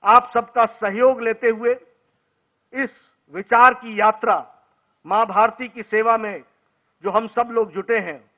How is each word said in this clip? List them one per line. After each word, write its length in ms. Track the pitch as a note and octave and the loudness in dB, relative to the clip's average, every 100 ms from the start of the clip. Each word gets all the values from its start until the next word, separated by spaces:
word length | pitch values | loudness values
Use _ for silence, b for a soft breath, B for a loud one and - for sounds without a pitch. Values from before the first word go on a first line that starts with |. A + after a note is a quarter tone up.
आप 260 | G3 A#3 A#3+ | 6 4 4
सबका 320 | A#3 A3+ B3+ A3+ | -4 -4 -2 -2
सहयोग 540 | - G#3 G3+ B3+ B3+ | 0 -6 0 0 2
लेते 280 | A3+ A3 A#3+ | -4 -2 -2
हुए, 280 | A3 A#3 B3 _ _ _ _ _ _ _ _ _ | -2 -2 -4 _ _ _ _ _ _ _ _ _
इस 180 | B3+ C4+ _ _ _ _ | -8 -8 _ _ _ _
विचार 400 | D#3 G3+ A#3+ B3 | -16 0 6 6
की 260 | A#3+ A#3 G#3 | 4 -10 0
यात्रा 540 | G#3+ A3 A3+ F#3 - _ _ _ _ _ D#3 | 0 0 -2 -2 -2 _ _ _ _ _ -4
मां 200 | G3 A3+ | -2 0
भारती 420 | F#3+ A3 A3 B3 | 2 0 0 -16
की 140 | A#3 | -14
सेवा 340 | G#3 G#3+ A3+ A3+ | -6 -2 0 -2
में 260 | A3 F#3 B2+ _ _ _ _ _ | -2 -12 -18 _ _ _ _ _
जो 80 | G3+ | -2
हम 180 | G3 A3+ | -2 -2
सब 200 | - A#3+ | -4 -4
लोग 220 | A#3 G#3+ | -2 -4
जुटे 260 | E3 F#3 A#3 | -6 -4 -4
हैं 320 | F3+ C#3+ _ | -4 -12 _